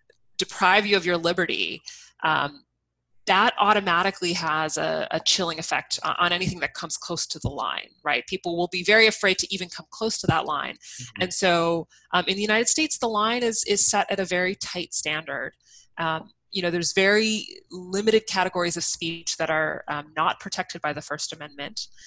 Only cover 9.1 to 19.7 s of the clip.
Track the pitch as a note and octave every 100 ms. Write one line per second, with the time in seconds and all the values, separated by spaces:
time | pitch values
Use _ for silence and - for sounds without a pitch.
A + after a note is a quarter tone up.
9.1 | - G3 F#3+ - F#3+ F3+ - - - A3
10.1 | - - D#3+ D3 C#3+ C3+ - - - B2
11.1 | - F3+ - F#3+ E3+ E3+ E3+ D#3+ _ _
12.1 | F3+ F3+ G3 G#3 A3 A#3+ - D#4 - A#3+
13.1 | G#3 A3 A#3+ A#3+ A3 - G3+ - G3+ -
14.1 | G3 F#3 F3+ F3+ G3+ - F3+ D#3 - D3+
15.1 | D3+ D#3+ C#3 B2+ - _ - _ - E3
16.1 | D#3+ - _ _ G3 F3 F3 E3+ G3 F#3+
17.1 | G#3+ A3 G#3+ - - - F3+ F3+ F#3+ G#3+
18.1 | A3 - F#3+ F#3 F3+ F3 E3 - - E3
19.1 | E3 E3 - D#3+ D#3 D#3